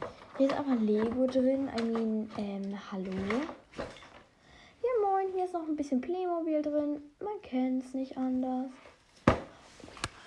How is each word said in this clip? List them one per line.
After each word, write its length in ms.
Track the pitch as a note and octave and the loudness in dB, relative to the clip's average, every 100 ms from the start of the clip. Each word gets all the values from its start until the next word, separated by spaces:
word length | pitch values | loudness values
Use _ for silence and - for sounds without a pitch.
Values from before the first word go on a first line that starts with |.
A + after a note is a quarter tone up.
| - - - - | -10 -12 -8 2
Hier 80 | C4+ | 2
ist 100 | D4 | 2
aber 200 | C#4+ A#3+ | 0 2
Lego 500 | G#3+ G#3+ A3+ B3+ B3+ | 4 4 2 2 2
drin. 420 | C4 B3+ C4+ C#4 A#3 | 4 4 4 0 -2
I 40 | |
mean, 480 | A3+ A3+ A3+ A3 G#3+ - | 0 0 0 0 -2 -4
ähm, 400 | G3+ G3 G3 G3 - | -4 -4 -6 -8 -8
hallo? 220 | F#3+ F#3 F#3+ G3 A#3+ E4 - - - - - - - - _ - - - - | -6 -4 -4 -2 -2 -2 -8 -14 -10 -10 -10 -20 -20 -20 _ -20 -20 -20 -2
Ja, 60 | A#4+ A#4+ | 2 4
moin, 320 | G4+ F#4+ G4 | 4 4 2
hier 120 | F#4 | 0
ist 80 | F#4 | 0
noch 160 | F4 D#4+ | -2 -2
ein 80 | D4+ | -2
bisschen 240 | C#4 B3+ | 0 0
Playmobil 600 | D4 F4+ F4+ E4+ D#4+ D4+ | 0 -2 0 0 2 2
drin. 380 | D4+ D4 D4 D4 D4 - | 2 0 0 -2 -8 -8
Man 200 | G#4 G#4 | -6 -6
kennt's 520 | - B3+ B3+ B3+ B3+ | -4 0 2 0 -2
nicht 220 | C4 C4 - | -6 -4 -2
anders. 560 | C4 B3+ B3+ B3+ C4 - - - _ - - - - - - - - - - - | 0 0 0 -2 -4 -10 -20 -20 _ 0 2 2 -2 -16 -20 -20 -18 -10 -10 -10